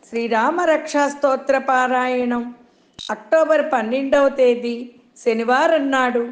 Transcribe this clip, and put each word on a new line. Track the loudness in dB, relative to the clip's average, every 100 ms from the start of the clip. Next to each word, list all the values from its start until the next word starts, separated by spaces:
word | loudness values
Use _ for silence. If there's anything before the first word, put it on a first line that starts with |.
| _
శ్రీరామ | -6 -2 0 0 0 0
రక్షా | 0 0 -2 -2
స్తోత్ర | 0 0 0 0 -2 2
పారాయణం | 0 2 0 -2 -2 -2 -4 -6 -12 _ _ _ -20 -10
అక్టోబర్ | -10 0 2 4 2 2
పన్నెండవ | -2 -2 -2 0 2 2 4
తేదీ | 2 2 -2 -8 -10 -18 _ _
శనివారం | -2 -2 0 2 2 2 0 0
నాడు | 0 0 -4